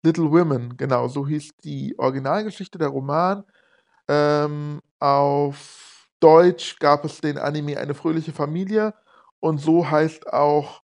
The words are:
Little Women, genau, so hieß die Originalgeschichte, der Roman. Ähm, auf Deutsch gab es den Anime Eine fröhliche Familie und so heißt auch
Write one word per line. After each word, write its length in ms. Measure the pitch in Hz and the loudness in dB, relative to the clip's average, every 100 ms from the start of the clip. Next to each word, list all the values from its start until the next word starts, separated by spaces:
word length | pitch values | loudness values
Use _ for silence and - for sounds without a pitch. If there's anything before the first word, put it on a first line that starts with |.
Little 300 | 165 165 156 | 0 0 2
Women, 440 | 165 170 131 120 123 | 2 2 -2 -6 -8
genau, 300 | 131 123 123 | -2 0 -2
so 180 | 143 143 | -6 -6
hieß 220 | 151 147 _ | -6 -8 _
die 320 | - 139 135 - | -12 -10 -10 -4
Originalgeschichte, 800 | 127 135 135 185 214 - 185 175 | -4 -2 -4 -4 -6 -12 -16 -6
der 100 | 147 | -6
Roman. 560 | 139 135 151 180 202 - _ _ _ _ _ - | -6 -4 -2 -2 -4 -10 _ _ _ _ _ -2
Ähm, 720 | 147 147 147 147 147 147 147 _ _ | 0 2 0 -2 -6 -10 -12 _ _
auf 1080 | 143 139 143 143 143 143 - - - - _ _ | 0 2 0 0 -4 -6 -20 -20 -20 -20 _ _
Deutsch 640 | 160 160 180 175 - - | 8 10 8 2 -12 -2
gab 240 | 147 147 | 2 2
es 160 | 151 - | 0 -6
den 180 | 151 143 | -6 -4
Anime 400 | 143 151 147 143 | -4 -4 -6 -6
Eine 160 | 143 | -8
fröhliche 380 | 143 165 160 160 | -6 -4 -4 -6
Familie 600 | 151 147 165 190 214 214 - _ _ _ _ | -6 -6 -4 -2 -2 -2 -6 _ _ _ _
und 200 | 160 151 | -2 0
so 300 | 156 165 143 | 2 2 4
heißt 440 | 151 156 156 - | 2 0 -4 -4
auch 500 | - 147 147 143 - _ | 0 2 2 -2 -18 _